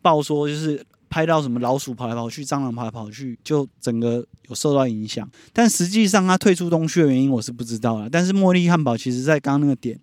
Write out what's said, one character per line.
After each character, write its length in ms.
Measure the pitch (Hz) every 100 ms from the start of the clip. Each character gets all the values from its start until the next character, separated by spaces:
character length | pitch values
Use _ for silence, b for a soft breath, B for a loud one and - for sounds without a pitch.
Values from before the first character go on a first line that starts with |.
爆 220 | 180 156
说， 260 | 143 151 147
就 60 |
是 300 | 151 156 147 - _ _
拍 140 | 165 160
到 160 | 160
什 80 | 139
么 100 | 120
老 160 | 123 135
鼠 180 | 135
跑 120 | 120 123
来 60 |
跑 160 | 117 117
去、 120 | 110
蟑 200 | 139 143
螂 120 | 131
跑 100 | 117
来 60 | 113
跑 200 | 113 107
去， 280 | 107 135 117
就 240 | - 147 139 _
整 220 | - 117
个 260 | 117 120 117 - -
有 60 |
受 200 | 104 151
到 140 | 139 131
影 180 | 110 107
响。 240 | - 104 b b
但 160 | - 233
实 180 | - 175
际 220 | 208 208
上 180 | 202 185
它 120 | 185
退 160 | 208
出 160 | 175 175
东 180 | 165 160
区 140 | -
的 60 | 151
原 140 | 131
因 80 | 135
我 120 | 127
是 100 | 104
不 100 | 120
知 160 | 117 113
道 220 | 117 113
啦。 80 | 107
但 140 | 165
是 80 | 180
茉 220 | 196 190
莉 120 | 180 175
汉 160 | 170
堡 140 | 139 113
其 160 | 131
实 80 | 123
在 180 | 131 156
刚 140 | 139
刚 80 | 139
那 60 | 147
个 100 | 131
点 240 | 123 -